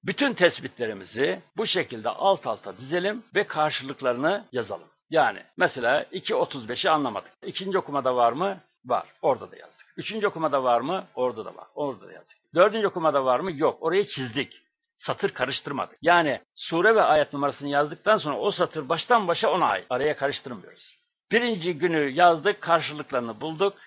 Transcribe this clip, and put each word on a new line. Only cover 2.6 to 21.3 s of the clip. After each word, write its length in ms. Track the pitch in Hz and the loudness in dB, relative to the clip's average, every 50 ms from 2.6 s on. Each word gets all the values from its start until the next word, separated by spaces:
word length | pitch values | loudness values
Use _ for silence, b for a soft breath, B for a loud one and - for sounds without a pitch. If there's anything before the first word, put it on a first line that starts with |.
| - 101 90 | -8 -16 -14
dizelim 480 | 98 127 131 160 175 175 202 208 247 - _ - | -14 -10 -4 -4 -2 -2 -2 -4 -6 -12 _ -2
ve 120 | 190 208 | -2 -2
karşılıklarını 960 | - - 156 156 151 - - 131 135 135 - 135 127 123 120 139 160 196 - 233 _ | -2 0 0 0 0 0 -4 -8 -10 -10 -4 -2 -2 0 2 0 0 0 -2 -6 _
yazalım. 360 | - 127 113 98 101 85 80 _ _ _ _ _ | -6 -6 -6 -6 -8 -12 -12 _ _ _ _ _
Yani 320 | 151 160 139 117 101 92 - _ _ | 2 2 2 2 0 -4 -16 _ _
mesela 500 | - - 165 - 135 117 117 135 151 - - | 0 0 0 0 0 0 2 2 0 -2 -4
iki 220 | - 190 - - 208 | -10 -10 -6 -2 0
otuz 340 | 131 170 - - 139 117 107 | 0 0 -2 -4 -12 -8 -8
beşi 220 | 123 - - 175 | -8 -2 0 2
anlamadık. 400 | 160 151 143 127 107 98 - - _ _ | 2 2 0 -2 -4 -6 -8 -10 _ _
İkinci 360 | - 196 - - 190 190 185 190 | -14 -10 -10 -8 -8 -2 -2 -2
okumada 380 | 175 - 143 139 123 131 127 | -2 -2 -6 -2 0 0 2
var 160 | 123 120 117 | 4 4 4
mı? 280 | 117 143 180 202 190 185 _ _ _ _ _ | 4 2 -4 -4 -4 -6 _ _ _ _ _
Var. 220 | 123 120 104 - - _ _ | -2 -2 -2 -2 -6 _ _
Orada 280 | - 156 131 110 - 90 | 0 0 0 0 -4 -16
da 60 | 92 | -18
yazdık. 300 | - - - _ _ - _ _ | -20 -20 -20 _ _ -20 _ _
Üçüncü 300 | - - - 202 220 202 | -12 -10 -8 -6 -2 -2
okumada 380 | 202 - 175 165 151 135 135 131 | -2 -2 -2 -2 0 0 0 2
var 160 | 123 120 117 | 4 2 2
mı? 260 | 120 147 185 190 185 _ _ | 2 -2 -4 -6 -8 _ _
Orada 300 | - 127 127 113 110 101 | -4 -2 -2 -2 -4 -10
da 100 | 90 87 | -12 -14
var. 120 | - - _ _ | -16 -20 _ _
Orada 340 | - 147 139 127 95 101 92 | -6 -6 -6 -6 -10 -14 -20
da 40 | |
yazdık. 240 | 87 82 - _ - _ _ _ - | -20 -20 -20 _ -20 _ _ _ 4
Dördüncü 320 | - 185 214 202 226 202 | 4 4 6 4 0 -2
okumada 380 | 196 - 185 160 156 139 139 131 | -2 -2 2 0 2 2 2 2
var 160 | 131 123 127 | 2 2 2
mı? 100 | 170 190 165 | 0 -4 -2
Yok. 240 | 135 160 135 - - | 0 0 0 0 0
Orayı 260 | - 165 170 196 208 | -4 0 0 0 0
çizdik. 460 | - - 139 131 120 107 135 - - - - _ _ _ _ _ _ _ | 0 -4 -6 -6 -6 -4 -6 -6 -6 -10 -20 _ _ _ _ _ _ _
Satır 340 | _ - - 127 - - 190 | _ -6 -6 -4 -2 -2 -4
karıştırmadık. 680 | - - 127 127 135 - - - 147 123 92 - - _ | -2 -2 -4 -2 -2 -6 -6 -6 -4 -4 -6 -6 -8 _
Yani 380 | - 160 175 175 165 147 127 104 _ _ _ | 2 4 4 4 4 2 -2 -4 _ _ _
sure 380 | - - - - 165 175 214 226 | -16 -8 -2 -2 2 4 6 6
ve 80 | 214 | 6
ayet 300 | 175 117 156 156 143 - | 6 6 4 4 4 0
numarasını 360 | - 143 143 139 135 - 143 143 | -2 -2 -2 -2 -2 -4 -8 -2
yazdıktan 500 | 143 143 147 151 151 - _ 202 220 202 | 0 0 0 0 -4 -6 _ 2 2 2
sonra 200 | - 151 139 104 | 2 -4 -4 -2
o 120 | 123 202 | -2 -2
satır 380 | - - 180 147 - 160 139 127 | 0 0 -2 -2 -2 -8 -4 -4
baştan 400 | - - - - 247 233 202 170 | -4 -4 0 2 2 2 4 2
başa 220 | 170 160 - 208 | 0 2 2 2
ona 160 | 196 180 156 | 2 2 2
ait. 200 | 120 101 95 90 _ | 2 2 0 -2 _
Araya 260 | 123 123 139 151 143 | -4 -2 0 -2 -2
karıştırmıyoruz. 800 | - 135 139 135 - - 135 120 98 87 - - - - - _ _ _ _ _ _ _ _ | 0 -2 -4 -4 -4 -10 -12 -14 -12 -14 -20 -20 -20 -20 -20 _ _ _ _ _ _ _ _